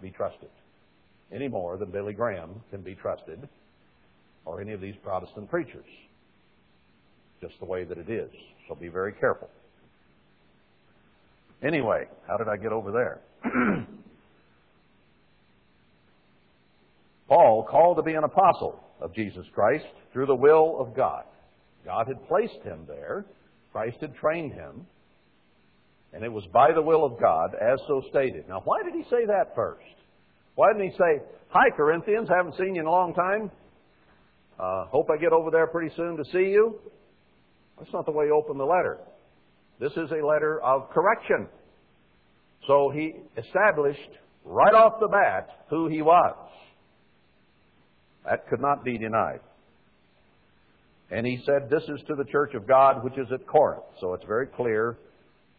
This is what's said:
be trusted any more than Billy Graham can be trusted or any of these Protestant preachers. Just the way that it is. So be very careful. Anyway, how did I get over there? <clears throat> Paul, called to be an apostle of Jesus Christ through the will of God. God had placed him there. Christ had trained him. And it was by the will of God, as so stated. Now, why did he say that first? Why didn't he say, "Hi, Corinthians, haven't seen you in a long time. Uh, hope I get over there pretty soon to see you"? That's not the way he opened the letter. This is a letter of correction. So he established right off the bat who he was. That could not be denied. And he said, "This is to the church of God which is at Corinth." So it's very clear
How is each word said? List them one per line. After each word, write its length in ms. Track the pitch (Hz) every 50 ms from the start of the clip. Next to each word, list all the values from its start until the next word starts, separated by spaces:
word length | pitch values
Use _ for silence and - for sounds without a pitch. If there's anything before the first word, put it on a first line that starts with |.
be 100 | 95 95
trusted 380 | - - 104 90 - - - - _ _ _ _ _ _ _ _ _ _ _ _ _ _ _ - 92
any 140 | 117 143
more 300 | 131 113 101 90 85 92
than 140 | 95 104 90
Billy 220 | 92 101 101 104 101
Graham 480 | 98 117 117 98 87 82 82 95 110 - _
can 100 | 98 95
be 140 | 90 92 95
trusted 540 | - - 101 82 - - 80 80 104 139 - _ _ _ _ _ _ _ _ _ _ _ _ _ _ _ _ _ _ -
or 160 | 80 85 95
any 120 | 101 107 107
of 60 | 95
these 160 | 95 98 104 98 -
Protestant 460 | 104 95 92 90 - - 107 101 -
preachers. 360 | - 175 156 - - - - _ - - _ _ _ _ _ _ _ _ _ _ _ _ _ _ _ _ _ _ _ _ _ _ _ _ _ _ _ _
Just 180 | 90 82 - -
the 60 | 95
way 180 | 87 92 92 90
that 140 | 82 87
it 120 | 85 82 78
is. 220 | 113 101 71 - - - - - _ _ _ -
So 60 | 80
be 120 | - 85
very 260 | 85 82 92 95 107 -
careful. 360 | - - 117 90 - - - _ _ _ _ _ _ _ _ _ _ _ _ _ _ _ _ _ _ _ _ _ _ _ _ _ _ _ _ _ _ _ _ _ _ _ _ _ _ _ _ _ _
Anyway, 440 | - 143 165 147 123 107 90 73 65 - - - -
how 100 | - 95
did 100 | 104 113
I 80 | 107 104
get 140 | 98 110 113
over 200 | 110 113 104 101
there? 300 | 104 120 120 85 - - - _ _ _ -
<clears throat> 420 | 233 - 247 247 214 185 143 - - - - - - _ _ _ _ _ _ _ _ _ _ _ _ _ _ _ _ _ _ _ _ _ _ _ _ _ _ _ _ _ _ _ _ _ _ _ _ _ _ _ _ _ _ _ _ _ _ _ _ _ _ _ _ _ _ _ _ _ _ _ _ _ _ _
Paul, 400 | - 139 170 160 - 110 113 110 -
called 280 | - 143 165 175 175
to 60 | 156 143
be 100 | 160 160
an 100 | 156 151
apostle 560 | 143 - 180 196 175 - - 98 76 - - - - _ -
of 120 | 73 85 92
Jesus 320 | 113 107 95 82 90 92 - -
Christ 320 | - 101 113 143 151 - - - - _ _ -
through 140 | 123 139
the 80 | 135 135
will 420 | 120 135 147 156 160 156 165 156 -
of 160 | 127 117 117
God. 280 | 131 120 87 69 62 60 - - _ _ _ _ _ _ _ _ _ -
God 240 | 87 92 110 113
had 180 | 127 131 - -
placed 360 | - 160 196 233 - - - -
him 220 | 101 85 80 80
there. 380 | 71 73 71 71 85 139 202 202 - - _ _ _ _ _ _ _
Christ 260 | - 107 110 117 120 -
had 160 | 156 147 123
trained 380 | - - 151 160 170 160 127 -
him. 320 | - 78 71 - - 180 - _ _ _ _ _ _ _ _ _ _ _ _ _ _ _ _ _ _ _ _ _ _ _ _ -
And 100 | 87 110
it 80 | 120
was 140 | 110 104 92 87 90
by 180 | 117 135 156 165
the 80 | 160
will 220 | 156 160 165 160 151
of 160 | 135 - -
God, 360 | 120 101 82 80 85 95 -
as 240 | - 107 117 135 131 -
so 140 | - 143 135 131 -
stated. 380 | - 143 135 135 127 76 -
Now, 140 | - 92 95 -
why 200 | 156 226 440 403
did 100 | 359 330
he 100 | 339 - -
say 160 | 247 240 233
that 280 | - 208 185 156 - -
first? 280 | 120 104 82 71 - - - - _ _ _ _ _ _ _ _ _ _ _ _
Why 160 | - 160 196
didn't 180 | 220 208 196 170
he 60 | -
say, 240 | - 180 165 151 135 - - - - _ -
"Hi, 200 | - 185 262 254 -
Corinthians, 540 | - 147 151 165 170 165 214 208 226 226 139
haven't 260 | 175 180 180 165 131
seen 200 | - 185 190 190
you 60 | 170
in 60 | 151
a 40 | 160
long 220 | 175 185 180 170 151
time. 380 | 170 175 185 202 220 220 175 - - _ _ _ _ _ _ _ _ _ _ _ _ _ _ _ _ _ _ _
Uh, 280 | - 92 92 92 95 92
hope 240 | 95 123 143 160 160
I 60 | 156
get 160 | 151 165 165 165
over 180 | 165 160 160
there 160 | 156 165 160
pretty 260 | 160 160 170 165 151 -
soon 200 | - 170 175 165
to 80 | 156 139
see 260 | - 170 185 185 196
you"? 280 | 196 208 220 233 214 - - - - _ _ _ _ _ _ _ _ _ _ _ _ _ _ _ _
That's 140 | - 156 -
not 140 | - 180 -
the 80 | 165 147
way 140 | 151 147
he 40 | 151
opened 280 | 151 151 151 151 139 139
the 60 | 135
letter. 340 | 151 175 180 151 107 - - - - - _ _ _ _ _ _ _ _ _ _ _ _ -
This 120 | 127 147 -
is 120 | 165 165 135
a 140 | 160 156 147
letter 360 | 147 151 151 156 156 156 151
of 280 | - 127 135 135 - -
correction. 580 | - 165 175 202 233 226 - - 185 131 98 - - - _ _ _ _ _ _ _ _ _ _ _ _ _ _ _ _ _ _ _ _ -
So 240 | - 139 143 139 135
he 260 | 135 151 156 160 165 - - - -
established 640 | - 113 - - 185 208 208 170 151 143 139 147 - - - - - _ _ _ _ -
right 280 | - 87 110 151 202 220
off 280 | 220 226 214 220 226
the 80 | 214 185
bat 560 | 185 202 180 117 95 92 - - - - - -
who 180 | 147 165 165
he 140 | 156 160 156
was. 360 | 151 160 170 175 143 87 - - - - - - - _ _ _ _ _ _ _ _ _ _ _ _ _ _ _ _ _ _ _ _ _ _ _ _ _ _ _ _ _ _ _ -
That 240 | - 117 - -
could 140 | - 127 117
not 240 | 139 143 143 139 -
be 120 | 127 120
denied. 440 | 107 110 110 110 110 92 73 64 62 - _ _ _ _ _ _ _ _ _ _ _ _ _ _ _ _ _ _ _ _ _ _ _ _ _ _ _ _ _ _ _ _ -
And 160 | 87 110 117
he 160 | 123 127 123 -
said, 240 | 139 143 139 127 117
"This 140 | 143 156 156 -
is 120 | 147 131 -
to 80 | - 151
the 80 | 139 135
church 300 | - - 143 143 - -
of 100 | 113 98
God 380 | 110 131 131 139 135 135 - 120
which 140 | 127 -
is 120 | 139 127 110 131
at 120 | 127 -
Corinth." 380 | - - 156 135 92 73 - - - - -
So 140 | 95 90 90
it's 100 | 90 -
very 240 | 92 107 120 139
clear 500 | - - - 123 117 110 107 113 120 117 - - _ _ _ _ _ _ _ _ _ _